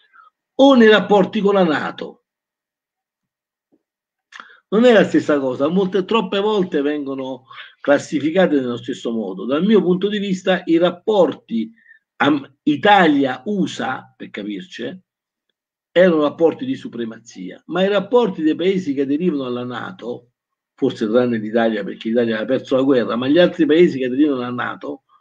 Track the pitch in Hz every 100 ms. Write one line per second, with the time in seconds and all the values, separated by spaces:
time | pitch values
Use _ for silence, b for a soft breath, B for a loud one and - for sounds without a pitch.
0 | b b b _ _ - 277 262 220 208
1 | 180 202 185 220 196 202 170 139 87 -
2 | 78 - _ _ _ _ _ _ _ _
3 | _ _ _ _ _ _ _ _ _ _
4 | _ _ _ B B B - 202 247 214
5 | 165 156 - 147 131 127 143 180 190 196
6 | 185 220 190 202 208 214 180 147 143 151
7 | 135 135 131 127 B B B B - 139
8 | - 151 143 180 170 143 127 120 123 120
9 | 123 113 98 92 110 147 196 214 165 180
10 | 202 208 202 185 196 180 - 165 175 180
11 | - 208 156 - - 117 - b b b
12 | b - 135 147 - _ - 147 208 202
13 | 170 143 135 127 - 202 151 - 120 131
14 | - - - - 104 95 90 - 131 185
15 | _ _ _ _ _ _ _ _ _ 170
16 | 185 160 147 - 160 - 131 131 - 117
17 | 113 113 - - 92 - - 165 196 202
18 | 190 247 226 - 156 143 175 196 147 135
19 | 135 147 180 143 127 123 123 117 101 92
20 | 113 117 _ _ _ _ _ - 131 -
21 | 110 117 123 113 107 117 113 107 95 -
22 | 113 120 117 110 110 131 - 131 135 127
23 | 104 113 131 160 180 - 143 160 175 135
24 | 127 127 151 131 123 123 113 107 - 143
25 | _ _